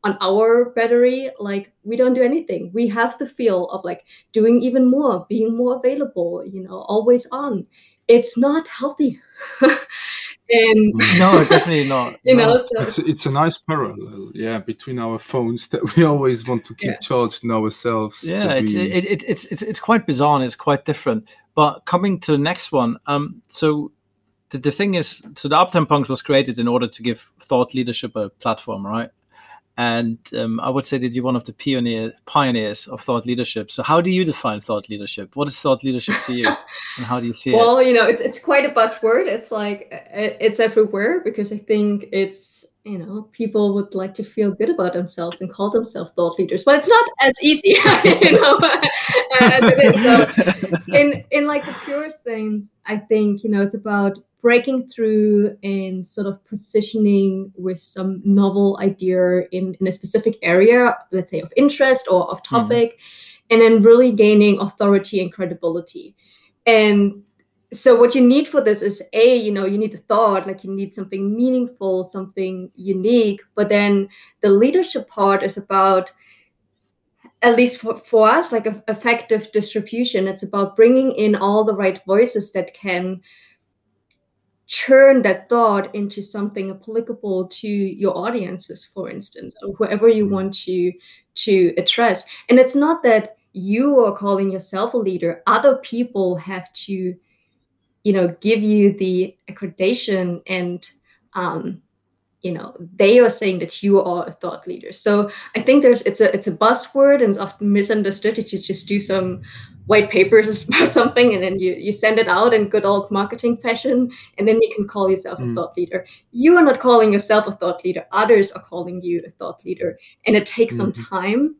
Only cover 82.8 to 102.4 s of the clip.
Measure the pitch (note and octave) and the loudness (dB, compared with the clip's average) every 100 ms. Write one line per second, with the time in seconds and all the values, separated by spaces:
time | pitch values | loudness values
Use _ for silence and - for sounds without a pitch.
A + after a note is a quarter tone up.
82.8 | G3 F3+ F#3 F#3 _ _ _ _ _ _ | -6 -6 -6 -10 _ _ _ _ _ _
83.8 | _ _ _ _ _ _ _ _ _ - | _ _ _ _ _ _ _ _ _ -6
84.8 | - C4+ C#4 C4+ G3+ F#3 - A#3+ A3+ G3+ | 4 6 8 6 2 -2 -2 0 2 0
85.8 | G3 G#3+ G3+ G3+ G3 G#3 G3+ G#3 F#3+ F#3+ | -4 -8 -8 -10 -12 -8 -8 -8 -10 -12
86.8 | - A3 A3+ A3+ G#3+ F#3 F#3 - G#3+ G#3 | -8 -8 -6 -10 -6 -6 -6 -10 -6 -4
87.8 | G3 F3 F#3+ F#3 G3+ A#3+ F#3 F#3 - - | -4 -2 -4 -4 -6 -6 -8 -10 -12 -12
88.8 | - - F#3 - G3 - F#3+ - G3+ G3 | -12 -12 -12 -8 -10 -10 -18 -16 -14 -6
89.8 | G#3 G#3 A3+ A3 G3+ G3 F#3+ G3 - F#3 | -4 2 4 4 0 -2 -4 -8 -6 -4
90.8 | F3+ F3+ _ _ _ - - F#3+ F3 E3+ | -4 -6 _ _ _ -6 0 2 2 0
91.8 | D#3 - A#3 F#3+ - - - B3 B3+ C#4 | -2 0 0 0 -4 -10 2 4 6 2
92.8 | D4 D#4+ A#3+ A3 G#3+ - _ - F#3+ G#3+ | 0 2 2 2 0 -16 _ -12 -4 0
93.8 | C#4 C#4 G3 G3 G3+ G3 G3 F#3 F3+ F#3+ | 4 4 4 0 -2 0 -2 -4 -6 -4
94.8 | A#3 B3 G3 F3+ E3+ E3+ - G#3+ C#4 C4 | -4 -2 -4 -4 -6 -4 -2 2 2 2
95.8 | - A#3 A#3+ G3 F#3 F3 F3+ F#3 F3+ - | -4 -6 -4 -2 -4 -4 -8 -12 -12 -16
96.8 | - G3 F#3 F3+ _ _ _ _ _ _ | -10 -8 -8 -10 _ _ _ _ _ _
97.8 | _ _ G#3 F#3+ F3 E3+ G#3 A3 G#3+ G#3 | _ _ -2 0 0 -2 0 0 2 4
98.8 | G3+ G3+ F#3+ F3+ F#3+ _ - - F#3+ - | 4 2 -4 -2 -4 _ -20 -14 -14 -2
99.8 | F#3+ B3 - F#3+ F3+ E3+ - F#3 F3+ F3 | -2 -2 -2 -4 -4 -6 -8 -6 -6 -8
100.8 | - _ _ _ _ G3 F3+ D#3+ - F3 | -14 _ _ _ _ -8 -8 -8 -10 -14
101.8 | _ _ _ _ _ _ | _ _ _ _ _ _